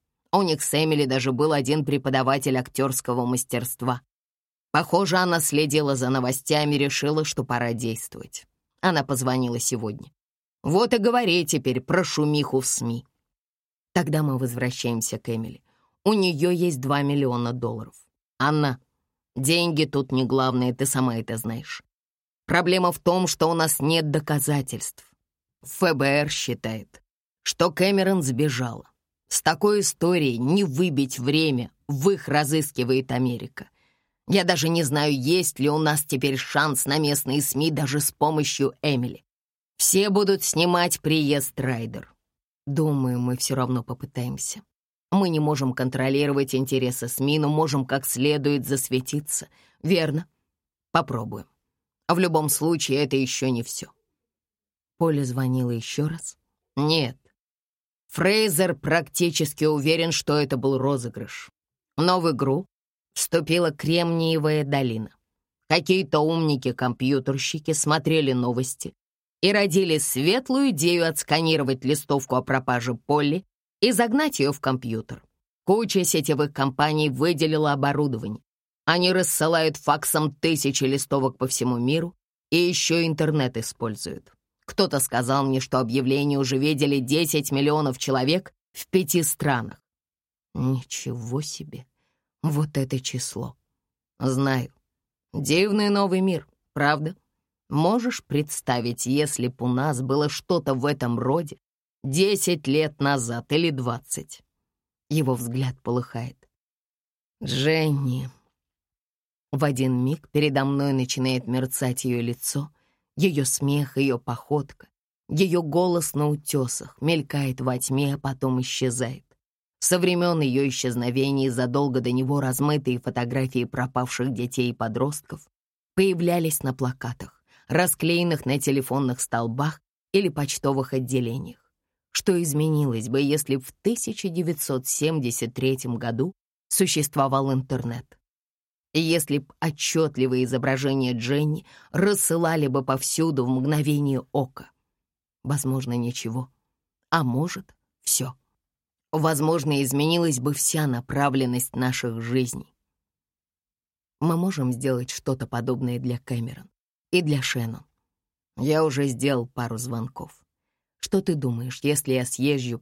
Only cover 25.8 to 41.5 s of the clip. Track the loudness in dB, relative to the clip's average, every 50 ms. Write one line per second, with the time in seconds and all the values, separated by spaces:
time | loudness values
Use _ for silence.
25.8 | 2 2 2 2 2 2 4 2 2 0 -4 -4 -4 -6 -6 -6 -6 -8 -8 -10
26.8 | -12 -16 -20 -20 _ _ _ _ _ _ _ _ _ -6 0 2 2 2 4 2
27.8 | 2 4 4 4 4 4 2 2 2 0 0 2 0 0 0 -2 -4 -6 -6 -10
28.8 | -16 _ _ _ _ _ _ _ _ _ -6 2 2 2 2 4 4 4 4 4
29.8 | 2 0 -2 0 2 2 4 4 2 2 0 0 2 2 2 2 2 2 2 0
30.8 | 0 2 2 0 0 -2 -4 -4 -2 0 2 2 2 2 0 -2 -4 -6 -12 _
31.8 | _ -8 -6 2 2 2 2 2 -2 0 0 0 2 2 0 0 0 -2 -2 -2
32.8 | 0 2 2 0 0 0 -2 0 0 0 -2 -4 -8 -12 -14 -16 -18 -18 _ _
33.8 | _ _ _ _ _ _ _ _ _ 2 2 4 4 4 2 2 2 2 2 2
34.8 | 2 2 2 2 2 2 2 2 2 2 2 2 2 -2 -2 0 0 2 2 2
35.8 | 2 2 0 0 -2 -2 -2 -2 0 0 -2 -2 -6 -2 0 2 2 2 0 -2
36.8 | 0 0 0 2 2 2 0 0 -2 0 0 0 0 0 0 0 0 0 0 0
37.8 | -2 0 0 -2 -2 -4 0 _ 0 2 2 0 0 -2 0 -2 -2 -2 -2 _
38.8 | -2 0 0 0 -2 -4 -6 -12 _ _ _ _ _ _ _ _ _ _ _ -2
39.8 | 0 2 4 4 4 4 2 4 4 4 2 2 0 -2 2 2 4 4 4 4
40.8 | 2 2 0 -2 0 2 2 2 4 2 2 0 0 -4